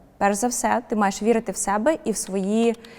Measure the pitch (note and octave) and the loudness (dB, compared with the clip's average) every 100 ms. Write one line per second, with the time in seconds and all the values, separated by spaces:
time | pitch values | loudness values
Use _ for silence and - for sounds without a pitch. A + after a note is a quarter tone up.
0 | - - G3+ G3+ B3 A#3+ A3 G#3+ - G#3+ | -20 -2 0 2 -2 -2 0 -2 0 0
1 | G3+ - G#3+ A3+ G#3+ F#3 - G#3 B3 D#4+ | 0 0 2 2 0 -4 -2 0 0 0
2 | - G3+ - G3 F#3+ A3 A#3 A3 - | -2 -4 -4 -4 0 2 2 0 -10